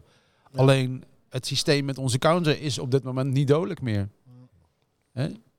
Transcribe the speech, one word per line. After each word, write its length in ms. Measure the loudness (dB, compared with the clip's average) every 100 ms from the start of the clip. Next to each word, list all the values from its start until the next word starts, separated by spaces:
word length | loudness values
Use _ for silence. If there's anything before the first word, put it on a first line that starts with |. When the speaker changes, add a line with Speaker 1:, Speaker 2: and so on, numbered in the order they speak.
| -20 _ _ _ _
Speaker 1:
Ja. 60 | 2
Speaker 2:
Alleen 460 | 4 4 0 -6 -14 _ _
het 180 | -10 -4
systeem 380 | -4 0 0
met 140 | 0 -2
onze 200 | -2 2
counter 420 | 2 2 2 0
is 180 | -2 -6
op 120 | 0
dit 120 | -2
moment 300 | 0 -4 -2
niet 160 | 0 2
dodelijk 320 | 2 0 -6
meer. 280 | -4 -2 -4 -10 _ -20 -20 _ _ _ _ _ _
Hè? 160 | -8 -8 -8 _